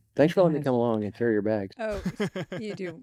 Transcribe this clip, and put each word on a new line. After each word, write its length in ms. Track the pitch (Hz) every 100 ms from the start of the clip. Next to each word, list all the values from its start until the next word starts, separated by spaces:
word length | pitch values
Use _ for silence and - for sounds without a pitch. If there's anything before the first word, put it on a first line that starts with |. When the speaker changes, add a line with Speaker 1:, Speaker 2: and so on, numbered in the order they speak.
| _ -
Speaker 1:
Thanks 160 | 156
for 80 | 180
letting 140 | 175 147
me 40 |
Speaker 2:
Yes. 60 | 143
Speaker 1:
come 100 | 123
along 300 | 120 110 104
and 100 | -
carry 160 | 120
your 100 | 107
bags. 320 | 101 107 98 -
Speaker 2:
Oh, 220 | 220 143 180 - 202
Speaker 3:
<laughs> 300 | 190 - 262
Speaker 2:
you 160 | 214 180
do 240 | 180 165